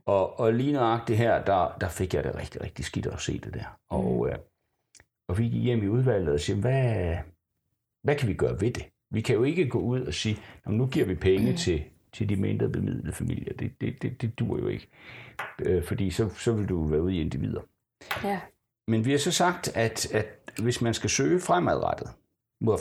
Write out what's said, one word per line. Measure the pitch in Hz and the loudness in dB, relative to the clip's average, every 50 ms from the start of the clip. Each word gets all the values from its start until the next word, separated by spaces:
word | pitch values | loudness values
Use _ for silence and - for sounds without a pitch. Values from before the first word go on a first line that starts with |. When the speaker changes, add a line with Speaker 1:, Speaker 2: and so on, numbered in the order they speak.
| - | 0
Speaker 1:
Og, | 104 101 98 92 - - - | 2 2 2 2 0 0 2
og | 120 113 113 | 2 2 4
lige | 120 135 147 147 | 4 2 2 2
nøjagtigt | 135 120 113 117 117 - - 110 | 2 2 2 2 0 0 0 2
her, | 107 120 110 87 - - | 4 4 4 4 4 4
der, | 98 98 90 85 - - - | 2 4 4 2 0 -2 -4
der | 95 | -6
fik | 87 - - 92 90 - | -6 -2 -4 -2 0 0
jeg | 71 71 | -2 0
det | - - | -2 -4
rigtig, | - - - - - | -6 -8 -10 -10 -10
rigtig | - - - - - | -10 -10 -8 -8 -10
skidt | - - - - | -6 -4 -4 -4
at | - - - | -4 -6 -4
se | - - - - | -4 -4 -4 -4
det | - - - | -6 -8 -8
der. | - - - - _ _ - | -8 -10 -10 -16 _ _ -4
Og, | 87 - - 60 62 58 60 | -4 -2 0 0 0 0 0
Speaker 2:
Mm. | 65 | -2
Speaker 1:
øh, | 57 - - _ _ _ _ _ _ _ _ _ _ - - _ _ _ - | -2 -6 -10 _ _ _ _ _ _ _ _ _ _ -20 -20 _ _ _ -6
og | - 92 | -4 0
vi | 110 120 | 0 0
gik | 117 120 113 117 | 0 0 0 0
hjem | 123 120 113 101 | 2 2 2 2
i | |
udvalget | 98 113 127 127 127 110 95 87 73 71 | 2 2 2 4 4 2 2 2 2 0
og | 73 | 0
siger, | - - 104 101 | 0 0 -2 0
"Hvad, | 107 123 135 135 131 120 107 98 87 82 85 87 - - - _ _ _ _ _ _ _ _ _ _ _ _ _ - | 0 2 2 2 2 2 2 0 0 0 -2 -4 -6 -10 -16 _ _ _ _ _ _ _ _ _ _ _ _ _ 0
hvad | 127 151 | 0 0
kan | 143 131 | 2 2
vi | 98 80 | 0 2
gøre | - 71 60 62 - | 2 0 0 0 0
ved | 101 123 | 0 -2
det? | - - - - _ _ _ - | -2 -4 -10 -10 _ _ _ -4
Vi | - 107 | -4 -2
kan | - - 110 | 0 2 2
jo | 107 127 | 4 4
ikke | 143 165 185 156 117 | 2 2 2 0 2
gå | - 98 | 0 0
ud | 87 117 127 127 | 0 0 -2 -2
og | 127 - 80 | -2 -4 -4
sige, | - - 110 107 - - - - - - | -2 -2 -2 -2 -2 -6 -20 -20 -12 -4
'Nå, | - | -2
nu | 104 113 131 | 0 0 0
giver | 131 - 156 117 | 2 2 0 2
vi | 92 90 | 2 0
penge | 87 - 95 95 101 110 - | 2 4 4 6 6 4 2
Speaker 2:
Mm. | - | 2
Speaker 1:
til, | 170 - 92 82 71 - - - _ _ _ - | 2 0 0 0 0 -2 -6 -14 _ _ _ -6
til | - 107 104 | -4 -2 0
de | 101 | 0
mindre | 95 98 101 104 104 110 107 | 0 2 0 2 0 0 0
bemidlede | - 90 95 98 - - - - - | 0 -2 -2 -2 -2 -4 -6 -8 -6
familier.'" | - - - - - - - - - | -4 -4 -4 -4 -4 -6 -8 -6 -6
Det, | - - - - | -6 -6 -6 -4
det, | 117 113 131 - | -6 -6 -4 -4
det, | - 117 123 - | -6 -6 -4 -4
det | 123 110 - - | -6 -6 -2 -2
dur | 117 - - - | -2 -2 -2 -2
jo | - | -2
ikke. | - - - - _ _ - - - - - - - - - - - - - | -2 -4 -6 -8 _ _ -20 -20 -20 -18 -18 -18 -18 -14 -12 -12 -12 -8 -4
Øh, | - - 92 87 85 | 0 2 2 2 2
fordi | - 101 - 98 90 | 0 -2 -2 -2 -2
så, | - - 110 92 | 0 0 -2 -2
så | - - - 120 113 | -2 -2 0 0 0
vil | 104 98 - | 2 0 0
du | 92 82 78 | 0 0 0
være | 76 76 76 | 2 2 2
ude | 85 95 95 | 2 2 0
i | 82 | 0
individer. | 78 - 65 67 53 - - - - _ _ _ _ _ _ _ - - - - - | -2 -2 -4 -4 -4 -4 -4 -6 -8 _ _ _ _ _ _ _ -10 -8 -8 -4 -2
Speaker 2:
Ja. | 202 196 185 - - _ _ _ _ _ _ - | -4 -4 -4 -6 -14 _ _ _ _ _ _ -2
Speaker 1:
Men | 113 113 110 110 | 0 0 2 4
vi | 131 | 4
har | 143 | 2
så | 143 - 180 | 4 2 2
sagt, | 165 - 180 120 180 - - - - | 2 4 4 2 2 0 -6 -4 0
at, | 113 113 110 - - - - - | 0 0 0 0 -4 -6 0 0
at | 107 107 - - - - - - - 110 | -2 -2 -2 -10 -18 -20 -14 -8 -2 0
hvis | 120 120 - | 0 0 2
man | 120 117 110 | 0 0 0
skal | - - 107 | 0 -2 0
søge | - - 139 151 175 180 | 0 2 2 2 2 2
fremadrettet | - - 170 180 160 98 76 - 50 50 50 - - - - _ _ _ _ _ _ _ _ - | 2 2 2 2 4 2 2 2 0 -2 -2 -4 -6 -14 -14 _ _ _ _ _ _ _ _ -2
mod, | 113 113 101 - | 2 2 2 2